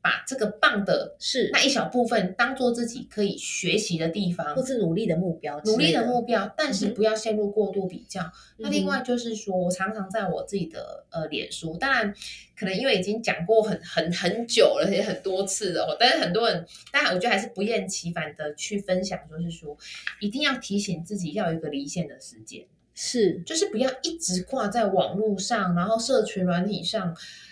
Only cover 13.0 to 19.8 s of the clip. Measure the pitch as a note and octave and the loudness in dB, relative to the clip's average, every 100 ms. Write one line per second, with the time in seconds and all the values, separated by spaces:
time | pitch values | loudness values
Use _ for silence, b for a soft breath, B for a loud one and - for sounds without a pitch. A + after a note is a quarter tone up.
13 | F#3 A3 - - E3+ A3 G#3 F3+ - - | 2 -2 -2 -2 4 4 4 -2 -2 -2
14 | D#3+ F3 F3+ A3 A#3 A3 G3 C#3 F#3+ G3 | 0 0 0 0 0 6 6 6 2 2
15 | G3+ F#3+ G3 F#3 G3 - G3 E3 - D3 | 0 -2 -2 -2 -2 -2 -2 -2 -2 4
16 | B3 D#4+ F#3+ F#3 A3+ E3+ E3 B B - | 4 6 2 2 2 0 -4 B B 0
17 | C#4+ F3+ A#3+ G3 A#3 - G3+ A3 F#3 - | 2 2 2 2 0 -2 0 0 -2 -6
18 | E3+ E3+ D#3 D3 D3+ D3 - G3+ G3 F#3 | -6 -6 -6 -6 -8 -6 -6 -6 0 0
19 | F#3 E3+ D#3+ D#3 E3+ E3 D3+ D3 | 0 -6 -8 -6 -6 -6 -12 -14